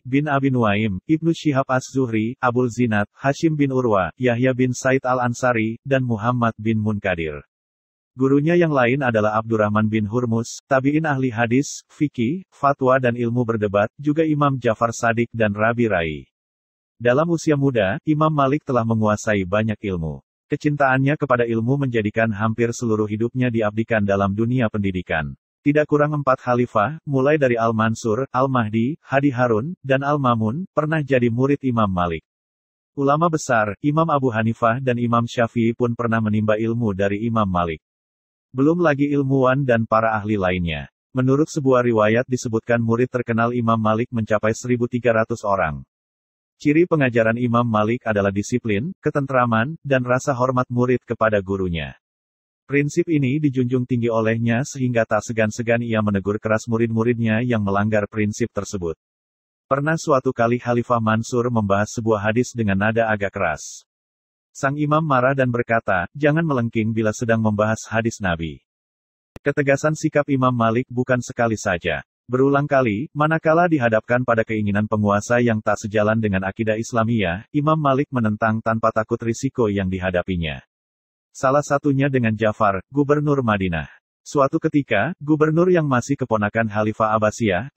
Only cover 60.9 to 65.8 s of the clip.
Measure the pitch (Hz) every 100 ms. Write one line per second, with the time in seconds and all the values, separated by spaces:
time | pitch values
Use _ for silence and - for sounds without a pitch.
60.9 | 117 110 113 113 123 120 117 101 98 107
61.9 | - 110 107 107 113 123 120 104 95 107
62.9 | 110 113 104 98 101 85 73 - - -
63.9 | _ _ _ _ _ _ - 139 147 147
64.9 | 151 160 127 127 135 127 120 - 113